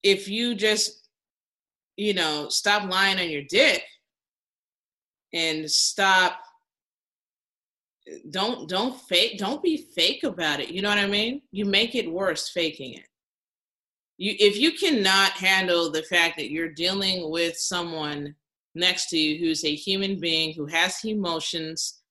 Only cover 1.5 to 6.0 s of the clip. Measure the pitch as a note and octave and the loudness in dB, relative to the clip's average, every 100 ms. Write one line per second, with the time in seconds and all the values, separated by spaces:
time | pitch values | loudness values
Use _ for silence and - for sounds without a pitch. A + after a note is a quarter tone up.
1.5 | _ _ _ _ - G#3 F#3+ D#3+ D3+ D3 | _ _ _ _ -4 -2 0 0 -2 -2
2.5 | - G3+ G#3 G3 F#3 G3 F#3 E3+ D3 C#3+ | -2 2 0 2 2 2 2 -2 -6 0
3.5 | A3 D4 F3+ - _ _ _ _ _ _ | 4 4 4 -4 _ _ _ _ _ _
4.5 | _ _ _ _ _ _ _ _ F3 E3 | _ _ _ _ _ _ _ _ -4 -2
5.5 | D#3 D#3 - - - | -2 0 2 2 2